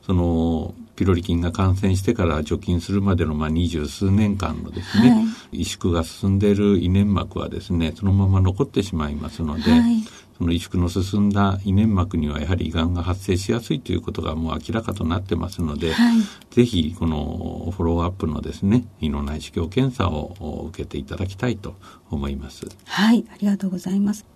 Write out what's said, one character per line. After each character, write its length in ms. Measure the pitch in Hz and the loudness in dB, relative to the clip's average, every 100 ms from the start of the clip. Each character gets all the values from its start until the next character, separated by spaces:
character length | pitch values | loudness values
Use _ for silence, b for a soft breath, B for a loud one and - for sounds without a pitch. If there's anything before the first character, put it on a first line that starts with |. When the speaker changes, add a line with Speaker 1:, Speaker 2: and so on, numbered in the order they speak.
| - | 2
Speaker 1:
そ 80 | |
の、 600 | 92 87 82 82 80 - - - - | 2 2 2 2 0 -4 -10 -18 -2
ピ 100 | - | 2
ロ 100 | 87 | 2
リ 80 | |
菌 180 | 87 87 | 2 0
が 100 | 87 | 0
感 240 | 85 95 95 | 0 2 2
染 200 | 101 95 | 2 0
し 80 | |
て 100 | 98 | 0
か 120 | 120 87 | 0 0
ら 180 | 76 | 0
除 160 | 76 80 | -2 -4
菌 200 | - 87 | -2 -2
す 120 | - | 0
る 100 | 98 | 0
ま 140 | 98 87 | 2 2
で 100 | 80 | 0
の、 80 | |
ま 140 | 76 78 | 0 0
あ、 20 | |
二 180 | 80 87 | 0 0
十 200 | 82 73 | -2 -6
数 240 | - 98 | -2 2
年 260 | 98 104 98 | 2 2 0
間 240 | - 78 | -4 -6
の 80 | - | -8
で 140 | 90 | -10
す 180 | 92 - | -2 6
ね、 80 | 240 | 6
Speaker 2:
は 120 | 220 226 220 B | 6 2 -2 B
い。 100 | - | -6
Speaker 1:
萎 20 | |
縮 280 | 87 - 95 | -6 -2 0
が 120 | 85 | 0
進 320 | 80 - 98 98 | -2 -2 0 4
ん 40 | |
で 120 | 104 | 4
い 40 | 101 | 4
る 220 | 104 98 | 4 4
胃 100 | 90 | 4
粘 220 | 95 104 | 4 4
膜 280 | 95 - - | 2 0 -6
は 100 | 78 | -6
で 120 | 78 | -8
す 100 | - | -2
ね、 220 | 87 80 - | 0 0 0
そ 100 | 98 | 2
の 80 | |
ま 140 | 98 95 | 4 6
ま 140 | 95 | 4
残 240 | 92 95 - | 2 2 0
っ 20 | |
て 160 | - | 0
し 120 | - 82 | -2 -2
ま 140 | 73 | -4
い 60 | 73 | -6
ま 160 | - | -8
す 100 | - | -6
の 180 | 80 78 | -6 -2
で、 120 | - | 4
Speaker 2:
は 60 | 240 | 6
い。 240 | 233 233 214 B B _ | 6 2 -2 B B _
Speaker 1:
そ 80 | 85 | 0
の 80 | |
萎 60 | 85 | 0
縮 220 | - 92 | -2 0
の 80 | 87 | 0
進 380 | 95 92 104 101 | 0 -2 2 2
ん 20 | |
だ 300 | 101 98 98 101 | 4 2 0 2
胃 60 | |
粘 220 | 95 110 | 4 4
膜 240 | 98 85 82 | 2 0 0
に 100 | 76 | -2
は 140 | 73 | -4
や 60 | 73 | -2
は 80 | 92 | -2
り 140 | 80 | -2
胃 20 | |
が 120 | 82 82 | -2 0
ん 100 | 87 | -2
が 80 | |
発 200 | 85 90 | -2 -4
生 140 | - 90 | -2 -2
し 140 | - | 0
や 80 | 120 | -4
す 160 | - 78 | -2 -6
い 40 | |
と 120 | - | -2
い 60 | 90 | -4
う 40 | |
こ 100 | - | -4
と 120 | 87 | -6
が 100 | 82 | -6
も 200 | 78 80 | -4 -4
う 60 | 80 - | -4 -4
明 60 | |
ら 80 | 113 | -4
か 140 | 104 98 | -4 -4
と 100 | 85 | -2
な 140 | 90 | -2
っ 20 | |
て 140 | 98 87 | -2 -4
ま 140 | 90 | -4
す 120 | - | -4
の 160 | 80 73 | -4 -2
で、 160 | 80 | -2
Speaker 2:
は 220 | 80 240 226 | 4 4 4
い。 40 | 202 B - | 2 B -2
Speaker 1:
ぜ 160 | - 120 | 2 4
ひ 300 | 90 76 87 | 2 -2 -2
こ 80 | 82 | -2
の 680 | 76 73 82 82 - 82 90 | -2 -4 -6 -8 -8 -8 -2
フ 60 | |
ォ 20 | 85 | 0
ロ 140 | 85 | 2
ー 40 | 85 | -2
ア 20 | |
ッ 40 | |
プ 140 | 95 80 | -2 -4
の 160 | 76 | -4
で 100 | 78 | -6
す 100 | - | -2
ね、 240 | 98 120 123 - | 2 2 0 -6
胃 80 | 117 | -4
の 100 | 76 | -4
内 180 | 71 76 | -4 -6
視 100 | - | -6
鏡 200 | - 85 | -6 -2
検 240 | 123 135 123 | 0 -2 0
査 140 | 90 | -2
を 560 | 76 76 - 76 76 76 | -2 -8 -10 -10 -8 -10
受 140 | - | -10
け 60 | 73 | -10
て 80 | - | -8
い 60 | |
た 120 | 69 - | -8 -6
だ 120 | 95 | -6
き 80 | 95 | -4
た 120 | 127 | -4
い 100 | 113 | -4
と 180 | - - B B _ | -8 -16 B B _
思 180 | 73 69 | -6 -6
い 80 | 69 | -8
ま 140 | 69 | -10
す。 180 | - - - - | -14 -16 -16 -10
Speaker 2:
は 280 | - 214 | 0 4
い、 100 | 226 - | 4 0
あ 60 | - | -4
り 60 | 202 | -2
が 100 | 196 | 0
と 100 | 190 | -2
う 20 | |
ご 80 | 180 | -6
ざ 140 | 185 | -4
い 80 | 196 | -2
ま 160 | 202 208 | 0 -2
す。 100 | - | -10